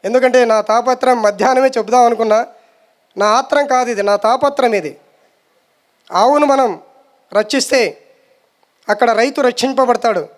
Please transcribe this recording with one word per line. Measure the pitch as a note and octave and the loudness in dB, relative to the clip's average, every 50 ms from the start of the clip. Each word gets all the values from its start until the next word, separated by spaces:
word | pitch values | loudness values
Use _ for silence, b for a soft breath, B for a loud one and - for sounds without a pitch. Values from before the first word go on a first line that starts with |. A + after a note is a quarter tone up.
| - | -6
ఎందుకంటే | G3 A#3 B3+ B3+ B3+ B3 B3+ B3 | 0 0 2 2 4 4 4 2
నా | A3+ A3 G#3+ G#3 - | 4 2 0 0 0
తాపత్రయం | G#3+ A#3 A3+ B3+ B3+ B3 - B3+ B3 A#3 G#3+ | 0 0 0 -2 -2 0 0 0 0 2 0
మధ్యాహ్నమే | G#3 G3+ F#3 G#3+ - B3+ B3+ C4+ C4+ C4 | -2 -2 0 0 0 2 2 0 0 0
చెబుదాం | A#3 G#3 G3 A3+ B3 A#3+ | -2 -4 0 2 4 4
అనుకున్నా. | A#3+ A#3 G#3+ A3+ A3 G#3+ A3 A#3+ - b b b b b b b b b b _ _ _ | 4 2 0 0 0 0 0 0 -4 b b b b b b b b b b _ _ _
నా | F#3 G3+ G#3+ G#3+ | -2 0 2 2
ఆత్రం | B3+ C4 C4 - D4 C#4+ | 0 0 0 0 -2 0
కాదు | - B3+ B3+ B3 A#3+ A#3 | 0 0 -2 0 -2 -4
ఇది, | G3+ G3+ | -2 0
నా | G3+ G3+ G3+ G#3 | 0 0 0 0
తాపత్రయం | G#3+ B3 C4 D4 C#4 C#4 C#4 B3+ A#3+ A3 G3 | 0 0 0 0 -2 0 0 0 0 0 -2
ఇది. | D#3+ D3 - _ _ _ _ _ _ _ _ _ _ _ _ _ _ _ _ _ _ _ _ _ _ _ F3 F3+ | -4 -6 -14 _ _ _ _ _ _ _ _ _ _ _ _ _ _ _ _ _ _ _ _ _ _ _ 0 2
ఆవును | G#3 B3+ C#4+ D4 D4 C#4 | 2 2 4 2 2 2
మనం | C4+ C4+ C4 A3+ F3 D3+ - _ _ _ _ _ _ _ _ _ | 2 2 0 -2 -4 -8 -14 _ _ _ _ _ _ _ _ _
రక్షిస్తే | - G3+ G#3+ G#3+ - C4+ - - D4 B3+ A3+ E3 - - _ _ _ _ _ _ _ _ _ _ _ _ _ _ _ _ _ | -4 -4 -4 -2 -2 -4 -2 0 0 0 0 -2 -4 -12 _ _ _ _ _ _ _ _ _ _ _ _ _ _ _ _ _
అక్కడ | - G#3 G3+ B3 A#3 A3 A3 | -6 -2 0 0 0 2 0
రైతు | A#3 C#4 C#4 D4 | 0 -2 -2 -2
రక్షింపబడతాడు. | C#4 B3 A#3+ - - C4+ C4 C4+ C4 A#3+ A#3+ A#3 - A#3 G#3 F3+ D3 - - | -2 -2 -2 -2 -4 -2 0 0 0 0 0 0 0 -2 -2 -2 -6 -8 -16